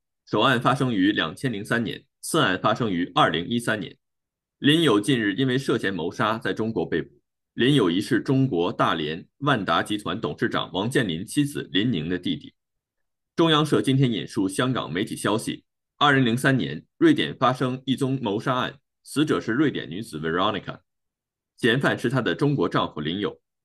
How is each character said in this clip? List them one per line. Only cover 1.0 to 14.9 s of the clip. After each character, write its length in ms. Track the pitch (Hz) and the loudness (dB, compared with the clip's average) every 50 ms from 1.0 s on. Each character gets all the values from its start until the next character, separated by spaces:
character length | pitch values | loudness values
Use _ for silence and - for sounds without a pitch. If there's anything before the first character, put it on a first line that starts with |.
| 92 101 | 2 2
两 240 | - 98 85 80 - | 2 0 -2 -4 -4
千 160 | - - 131 | -6 -6 -6
零 100 | 113 98 | -6 -6
三 220 | 107 - 117 117 113 | -4 -2 -2 -2 -2
年， 180 | 87 50 - - _ _ _ | -4 -6 -10 -14 _ _ _
次 160 | - - - 160 | -8 -2 0 2
案 200 | 131 98 90 92 | 2 2 0 0
发 160 | - 110 107 | 0 0 0
生 160 | - 127 107 | 0 0 -2
于 220 | 92 87 90 - - | 0 -2 -2 0 2
二 140 | 147 151 95 | 2 2 2
零 180 | 82 85 87 | 2 -2 -2
一 120 | - 117 120 | -2 -4 -2
三 200 | 117 117 110 104 | -2 -2 -4 -4
年。 160 | 85 - - _ _ _ _ _ _ _ _ _ _ _ _ _ | -6 -10 -14 _ _ _ _ _ _ _ _ _ _ _ _ _
林 240 | - 139 151 165 | 2 4 4 6
友 180 | 165 135 107 104 | 6 4 4 4
近 200 | 104 147 135 117 | 4 2 2 2
日 140 | 107 101 95 | 2 0 0
因 100 | 110 135 | 0 0
为 100 | 131 123 | 0 0
涉 220 | 135 139 - 143 110 | 0 0 0 0 0
嫌 160 | - 98 95 | 0 -2 -2
谋 160 | 90 82 95 | -4 -4 -6
杀 260 | - - 113 107 110 | -2 -2 0 0 -2
在 160 | 113 - 101 | -2 -4 -4
中 200 | 92 - 110 113 | -2 -2 -4 -2
国 120 | 110 87 80 | -2 -2 -2
被 160 | - 87 80 | 0 -2 -2
捕。 100 | 71 - _ _ _ _ _ _ _ _ _ | -2 -4 _ _ _ _ _ _ _ _ _
林 220 | - 113 131 147 | 0 2 4 4
友 120 | 135 101 85 | 4 4 2
疑 120 | 85 95 | 2 0
是 200 | 104 - 131 104 | 0 0 0 0
中 240 | - - 135 135 135 | 2 2 2 2 2
国 280 | - 90 85 85 101 | 2 2 0 0 0
大 220 | - - 135 110 90 | 0 0 0 0 0
连 300 | 82 76 76 82 - - - _ _ | -2 -2 -4 -6 -8 -10 -16 _ _
万 260 | 135 143 135 110 92 | -2 0 0 0 0
达 200 | 87 82 92 92 | 0 0 0 0
集 120 | - 107 | -2 -4
团 240 | 104 - 95 87 - | -6 -4 -6 -6 -4
董 160 | - 76 76 | -4 -6 -2
事 120 | - 131 107 | -2 -2 -2
长 200 | - - 53 - | -2 -4 -4 -4
王 180 | 85 90 104 120 | -4 -4 -2 0
健 160 | 147 160 117 | 0 0 0
林 180 | 92 78 82 107 | -2 -4 -6 -8
妻 200 | - - 147 143 | -4 -2 0 0
子 240 | 139 - 67 - - | 0 -4 -8 -8 -4
林 200 | 73 92 107 127 | -2 0 0 0
宁 160 | 110 80 76 85 | 0 -2 -2 -4
的 100 | 90 90 | -4 -4
弟 160 | - - 87 | -4 -6 -6
弟。 180 | 73 - - - _ _ _ _ _ _ _ _ _ _ _ _ _ _ _ _ | -6 -10 -16 -20 _ _ _ _ _ _ _ _ _ _ _ _ _ _ _ _
中 160 | - 165 165 | 2 4 4
央 120 | 156 147 156 | 4 4 4
社 160 | 151 143 104 | 2 2 2
今 160 | - 135 131 | 2 2 4
天 140 | 135 143 120 | 4 4 2
引 160 | 113 87 - | 2 -2 -6
述 220 | - - 110 95 95 | -6 -2 -2 -2 0
香 240 | - - 127 131 | 0 0 0 0
港 200 | 123 92 55 62 | -2 -2 -4 -4